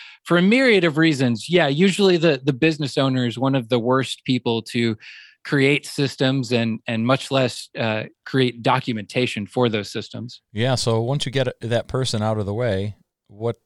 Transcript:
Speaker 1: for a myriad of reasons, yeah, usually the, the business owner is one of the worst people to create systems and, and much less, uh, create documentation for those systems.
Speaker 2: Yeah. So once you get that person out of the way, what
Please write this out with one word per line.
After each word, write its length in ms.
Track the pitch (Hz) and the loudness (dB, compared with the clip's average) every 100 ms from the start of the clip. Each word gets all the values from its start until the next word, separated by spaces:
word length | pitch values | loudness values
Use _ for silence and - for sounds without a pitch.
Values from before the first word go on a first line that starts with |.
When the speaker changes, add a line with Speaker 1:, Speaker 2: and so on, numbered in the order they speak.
| - - | -20 -20
Speaker 1:
for 120 | - 175 | 0 2
a 60 | |
myriad 420 | 185 247 262 202 | 4 4 4 4
of 140 | 170 143 | 2 4
reasons, 500 | 160 135 127 110 - | 2 4 0 0 0
yeah, 200 | 175 147 | 2 2
usually 500 | 147 190 175 196 175 | 4 2 4 4 4
the, 220 | 165 131 | 2 2
the 80 | 139 | -2
business 460 | 123 160 151 139 - | 0 0 0 -2 0
owner 280 | 135 131 120 | 0 0 -2
is 120 | 110 | -2
one 160 | 135 | 0
of 160 | 135 113 | 0 0
the 80 | 123 | 0
worst 460 | 117 131 127 - - | 2 0 0 -6 -2
people 340 | 123 120 113 | -2 0 -4
to 320 | - 123 117 110 - - - _ | -4 -2 0 -2 -10 -20 -20 _
create 440 | - 147 135 147 - | -2 2 2 2 -2
systems 680 | - 135 - 131 135 117 | -4 -4 0 0 0 0
and, 280 | 120 113 110 - | 0 0 -4 -6
and 200 | 113 117 | -4 0
much 240 | 131 - | -2 0
less, 400 | 135 123 - - 139 | 0 0 -4 -12 -6
uh, 260 | 113 107 - _ - | -4 -4 -8 _ -4
create 360 | 135 127 120 | 0 0 0
documentation 840 | 127 127 127 110 98 - 123 - 101 | 0 0 -2 -6 -6 -2 -2 -4 -6
for 240 | - 123 | -2 0
those 200 | 107 101 | 0 -6
systems. 520 | 113 - 110 120 - _ | -10 -10 -12 -14 -16 _
Speaker 2:
Yeah. 220 | 104 123 | -2 0
So 260 | 123 120 113 | 0 0 0
once 240 | 117 143 | 0 -2
you 80 | 131 | -2
get 160 | 127 123 - | -2 -2 -4
that 260 | 117 117 - | -2 -2 -2
person 340 | 131 131 110 | -4 -2 -2
out 140 | 110 107 | -2 -2
of 80 | |
the 80 | 101 | -2
way, 420 | 104 123 95 104 - _ _ _ | -4 -2 -2 -4 -10 _ _ _
what 300 | 101 117 113 | -8 -6 -6